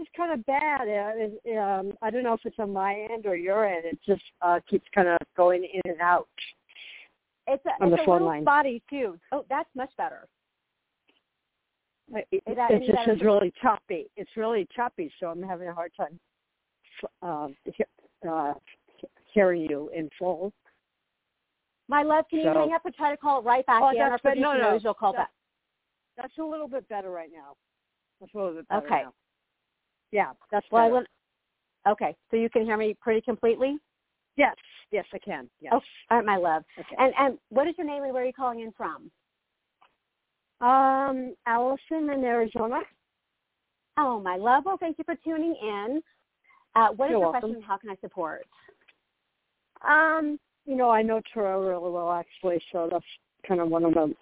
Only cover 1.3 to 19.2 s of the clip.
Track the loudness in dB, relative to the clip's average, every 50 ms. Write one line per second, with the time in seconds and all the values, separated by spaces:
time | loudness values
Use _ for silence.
1.3 | -6 -8 -8 -6 -4 -2 0 0 0 -2 -2 -4 -8 -6 -6 -4 -4 -2 -2 0
2.3 | -2 -2 -4 -6 -8 -6 -6 -4 -4 -2 -2 -2 -2 -4 -6 -8 -8 -6 -4 -4
3.3 | -4 -2 -2 -2 0 2 2 0 0 -2 -6 -6 -10 -6 _ -2 -2 -2 -2 -10
4.3 | _ -2 2 2 2 2 0 -2 -4 -4 -4 -2 2 2 4 4 4 2 0 -2
5.3 | _ 4 4 4 4 2 -2 -4 -6 -6 -6 -6 -4 0 2 4 4 4 2 -2
6.3 | _ -16 -16 -16 -16 _ _ _ -20 -20 -20 -20 -20 -20 -20 -20 _ _ _ _
7.3 | _ _ -6 -4 -4 -2 -2 -4 -2 2 4 4 4 6 6 6 6 6 4 2
8.3 | 0 0 4 4 4 4 4 2 -2 -6 -8 -10 -8 -6 -6 -6 -6 -10 _ -8
9.3 | -8 -8 -6 -4 -6 -6 -6 _ -8 -10 -10 -10 _ -8 -8 -8 -8 -10 -20 -20
10.3 | _ _ _ _ _ _ _ _ _ _ _ _ _ _ _ _ _ _ _ _
11.3 | _ _ _ _ _ _ _ _ _ _ _ _ _ _ _ -12 -10 -10 -8 -4
12.3 | -6 -6 -4 -4 -4 -2 0 2 2 2 2 2 0 2 2 0 0 2 4 4
13.3 | 4 4 2 0 -2 -2 0 0 0 0 _ -8 -10 -10 -10 -10 _ -16 -16 -12
14.3 | -8 -6 -4 -2 -2 -2 -4 -4 -4 -6 -6 -6 -4 -8 -10 -10 -10 -10 -10 -8
15.3 | -8 -8 -10 -10 -10 -10 -10 -10 -10 -10 -10 -10 _ -8 -8 -8 -10 -14 _ _
16.3 | _ _ _ _ _ _ _ _ _ _ _ _ -20 -16 -16 -16 _ _ -10 -8
17.3 | -8 -8 -8 -10 -12 _ -14 -10 -6 -6 -6 -6 _ _ _ _ _ _ -10 -6
18.3 | -4 -4 -2 -4 -4 -8 _ -20 -20 _ _ _ _ _ -20 -20 _ _